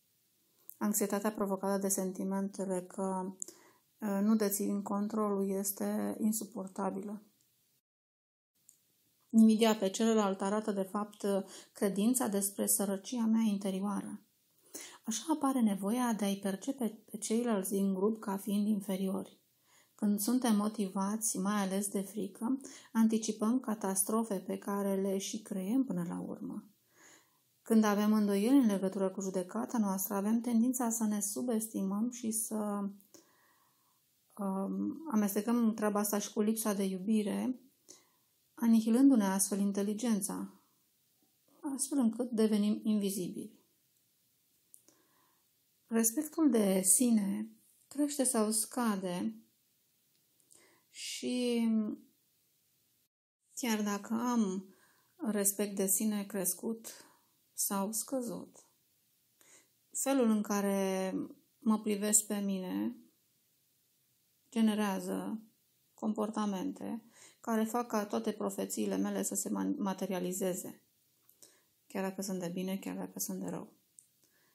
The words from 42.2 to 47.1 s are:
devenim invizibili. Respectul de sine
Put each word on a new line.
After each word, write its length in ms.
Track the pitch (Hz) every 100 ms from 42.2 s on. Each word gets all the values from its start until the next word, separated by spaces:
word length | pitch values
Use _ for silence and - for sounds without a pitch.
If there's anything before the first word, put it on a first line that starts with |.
| 240
devenim 500 | 214 214 208 208 214
invizibili. 800 | 220 214 196 190 175 - - - _ _ _ _ _ _ _ _ _ _ _ - _ _ _ _ _ _ _ _ _ _ -
Respectul 640 | 226 226 302 302 - 302
de 300 | 226 202 190
sine 680 | 190 - 247